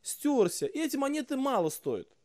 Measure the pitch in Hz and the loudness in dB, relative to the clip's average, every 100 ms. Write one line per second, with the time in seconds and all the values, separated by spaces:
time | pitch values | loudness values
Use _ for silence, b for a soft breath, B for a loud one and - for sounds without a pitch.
0 | - - 294 269 196 - 143 294 320 269 | -10 -4 2 4 4 2 -4 -2 -4 -2
1 | 277 302 262 277 269 233 160 - 139 107 | -2 -2 -2 -2 2 2 0 -2 -4 -4
2 | - _ | -6 _